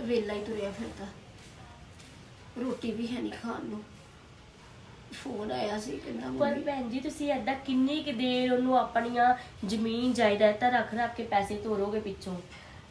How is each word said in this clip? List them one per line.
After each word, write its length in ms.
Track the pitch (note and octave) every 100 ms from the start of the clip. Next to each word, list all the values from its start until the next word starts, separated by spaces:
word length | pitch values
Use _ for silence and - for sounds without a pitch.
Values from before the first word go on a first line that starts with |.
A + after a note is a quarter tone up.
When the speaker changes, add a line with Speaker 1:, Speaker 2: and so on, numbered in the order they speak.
Speaker 1:
ਵਿਹਲਾ 340 | A#3 A#3 G#3
ਹੀ 100 | G#3
ਤੁਰਿਆ 260 | G#3 G#3+ G3
ਫਿਰਦਾ, 360 | G3 A3+ - G3 - - - - - - - - - - - - - - A#3+
ਰੋਟੀ 340 | B3+ - A#3
ਵੀ 140 | G#3+ A#3
ਹੈ 140 | A#3+
ਨਹੀਂ 120 | -
ਖਾਣ 320 | - A#3 -
ਨੂੰ। 180 | A#3 G#3+ - - - - - - - - - - - - -
ਫੋਨ 380 | - C4+ G#3+ G#3+
ਆਇਆ 260 | - G#3 G#3+
ਸੀ, 180 | A#3 C#4
ਕਹਿੰਦਾ 280 | - A#3 B3+
Speaker 2:
ਪਰ 60 |
Speaker 1:
"ਮੰਮੀ" 300 | C4 C#4+ C#4+
Speaker 2:
ਭੈਣ 260 | D4+ C#4 A#3
ਜੀ, 120 | C4
ਤੁਸੀਂ 320 | D4+ - C#4+
ਏਦਾਂ 220 | B3+ G#3+
ਕਿੰਨੀ 480 | C4+ - B3+ C4+ D4+
ਕੁ 100 | D4+
ਦੇਰ 400 | A#3 B3+ B3+ B3+
ਉਹਨੂੰ 260 | B3 B3+ B3+
ਆਪਣੀਆਂ 560 | A3 A#3 A#3+ A#3+ B3 B3 - - G3
ਜ਼ਮੀਨ 460 | A3 A3+ A3+ B3+
ਜਾਇਦਾਦਾਂ 580 | A#3 G#3+ G3+ G#3+ G#3+ B3
ਰੱਖ 240 | A#3+ A3
ਰੱਖ 200 | A3 A#3
ਕੇ 80 | A#3
ਪੈਸੇ 340 | A3+ G3+ G3 G#3
ਤੋਰੋਗੇ 440 | G#3+ G3+ G3+ G#3+
ਪਿੱਛੋਂ? 360 | G#3+ F#3+ G3 F3+ - - - - -